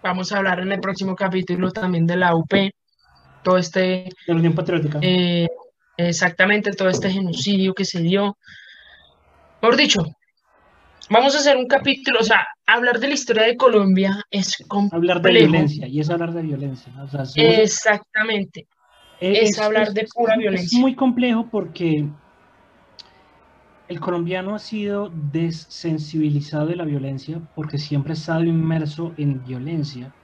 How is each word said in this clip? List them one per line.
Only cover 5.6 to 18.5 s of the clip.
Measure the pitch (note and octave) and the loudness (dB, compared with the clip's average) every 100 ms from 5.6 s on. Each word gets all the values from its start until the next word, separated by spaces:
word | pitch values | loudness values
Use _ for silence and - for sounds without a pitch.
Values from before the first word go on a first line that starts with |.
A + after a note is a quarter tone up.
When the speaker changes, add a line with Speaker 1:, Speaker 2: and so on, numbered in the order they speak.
| - _ _ - | -18 _ _ -4
Speaker 1:
exactamente, | F3 E3+ F3+ E3 F#3+ G#3 G#3 | -2 0 -2 2 2 2 0
todo | F#3+ F#3+ | -2 0
este | F#3 G3 | 0 -2
genocidio | F#3+ F#3 E3 G3 G3+ F#3+ | -2 -4 -4 -2 0 0
que | F#3 | -2
se | F#3+ F3+ | -4 -2
dio. | E3 F#3+ G3+ G3 - - - - - - _ _ _ _ _ _ | 0 0 0 -6 -18 -20 -20 -20 -20 -20 _ _ _ _ _ _
Mejor | A3 B3 | 2 4
dicho, | D4+ G3+ D#3+ - _ _ _ _ _ _ _ _ - | 4 2 -2 -8 _ _ _ _ _ _ _ _ 2
vamos | A3 C4 | 4 4
a | C#4+ | 4
hacer | C#4+ C4 | 4 2
un | B3+ | 2
capítulo, | C#4 C#4 C4+ C4+ A#3+ | 0 2 -2 0 0
o | |
sea, | G#3+ G#3 - - | 4 4 2 -4
hablar | - A3+ B3 A#3 | 2 2 2 0
de | C#4 | 0
la | |
historia | C#4+ - G#3+ | -2 0 2
de | A3 A#3+ | 2 4
Colombia | C4 G#3+ G3 F#3+ G3 G3+ - | 4 6 4 4 2 -2 -4
es | G3+ F#3 - - | -4 -4 -6 -6
complejo. | G3+ G3+ E3+ | -2 -2 2
Speaker 2:
Hablar | F3 F3 | 2 4
de | F3+ | 6
violencia, | A3+ D#3 E3 D3+ - B2 | 6 6 6 2 -2 -6
y | C#3+ | -4
es | D3+ | -2
hablar | E3+ E3+ | -2 -4
de | E3+ | -6
violencia, | D#3+ C#3 C#3 B2+ - | -6 -6 -8 -10 -18
¿no? | - | -18
O | C#3 | -12
sea, | C#3+ C3 | -8 -6
somos | - A3+ A3+ | 4 4 6
Speaker 1:
Exactamente. | G#3+ - A3 G#3 - A3 A3 G#3+ F#3+ | 4 2 0 0 -2 -4 -2 -2 -4